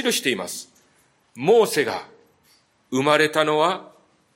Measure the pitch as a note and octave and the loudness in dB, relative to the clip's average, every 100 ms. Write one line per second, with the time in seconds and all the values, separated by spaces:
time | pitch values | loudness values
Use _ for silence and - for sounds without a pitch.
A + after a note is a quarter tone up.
0 | B3 - C3+ G2+ F2+ - - _ _ _ | -2 -2 -2 -4 -6 -12 -16 _ _ _
1 | _ _ _ A2+ D3+ A#3 G3+ D3+ A2+ F#2 | _ _ _ -6 2 4 4 0 -2 -4
2 | - _ _ _ _ _ _ _ _ C3 | -10 _ _ _ _ _ _ _ _ -2
3 | C#3+ D3 D3+ D#3 D#3 D3+ E3 F#3 - _ | 2 2 2 0 0 2 0 -2 -10 _
4 | _ _ _ | _ _ _